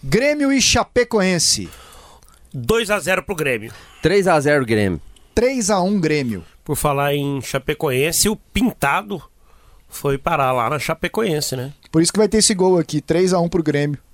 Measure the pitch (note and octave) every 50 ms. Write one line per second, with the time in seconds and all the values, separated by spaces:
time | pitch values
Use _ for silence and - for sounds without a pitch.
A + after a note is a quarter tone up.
0 | - - C#3+ G#3+ C4 D4 D4+ D4+ C#4+ C#4 C#4 C4+ - - - A#3+ A3 - _ B3
1 | A#3+ A#3+ - G#3+ F#3 F#3 F#3 E3+ D3+ - - A2+ F#2+ D#2 - - - - - -
2 | - - - - - _ - _ - - - C#3 A#2+ A#2 A3 A3+ A#3 F#3+ G#3 G3+
3 | - F3 F#3+ F#3 - - G3+ D#3+ D3+ C#3+ B2 A2+ G#2 A2+ A2 - - - - -
4 | - D#3+ F#3 G3+ F#3+ F#3 E3+ D#3 C3+ D3 D3 D3 C3 A2 A2+ G#2+ G#2 F#2+ F2 D2+
5 | - - - - - _ _ - A#3 B3+ C#4 B3+ A3 F3+ G#3+ F#3+ F3 F#3+ G#3 G3+
6 | E3 D#3 D3+ D3+ C3+ A#2+ G#2+ F#2 - - _ - _ - D3 - - D3 C#3+ C#3
7 | C#3+ C#3+ C#3+ D3 C#3+ C#3+ C#3 C#3 A#2+ - - C#3 - - D3+ - - D3+ B2+ B2+
8 | C#3 E3 - - - G3 G#3+ G3+ - _ _ - C4 A#3 - - - C#3 C#3+ F3+
9 | G#3 G3+ G3+ E3 - - _ _ _ _ - - _ - - - _ _ - -
10 | - C#3+ C#3 C3+ - E3 E3+ D3+ C3+ B2+ C3 B2 A#2 A2+ D3+ D3 - - E3 -
11 | - E3+ - - - G3+ D#3 D3+ C#3+ - - C3 B2 C#3 C#3+ _ _ - - D#3+
12 | E3 E3+ - G3 G#3+ G#3 G#3+ A3 G#3 - A3 F3+ F#3 F#3 F#3 F3 D#3+ - - D3+
13 | - - D#3+ E3+ F#3 F#3 F3+ F3+ E3+ E3+ E3+ F3+ D#3+ D3+ C#3 C#3+ C#3+ D3 D3 -
14 | - _